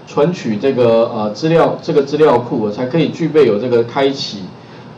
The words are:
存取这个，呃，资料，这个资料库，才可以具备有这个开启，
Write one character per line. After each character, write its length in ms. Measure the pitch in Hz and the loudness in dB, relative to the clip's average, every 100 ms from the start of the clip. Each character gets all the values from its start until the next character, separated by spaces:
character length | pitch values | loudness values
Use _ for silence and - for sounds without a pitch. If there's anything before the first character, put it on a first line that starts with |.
| - | -8
存 260 | - 151 | 0 0
取 240 | 180 120 104 | 0 -4 -2
这 160 | 135 | 0
个， 360 | 120 117 113 113 | 2 4 4 2
呃， 160 | 117 107 | -2 -6
资 180 | 104 160 | -4 0
料， 260 | 165 - - | 2 2 -2
这 120 | - | -2
个 100 | 156 | 0
资 140 | - 147 | 0 2
料 220 | 151 123 | 4 4
库， 300 | - 131 107 | 0 -4 -4
才 160 | 104 127 | -4 -2
可 120 | 165 | 0
以 120 | 135 | 0
具 180 | - 160 | -2 0
备 180 | 151 127 | 4 4
有 140 | 104 | 2
这 80 | 123 | 2
个 160 | 120 | 0
开 260 | 117 143 135 | 0 0 -2
启， 280 | 135 - 104 90 - - - - | -2 -8 -10 -14 -16 -20 -20 -20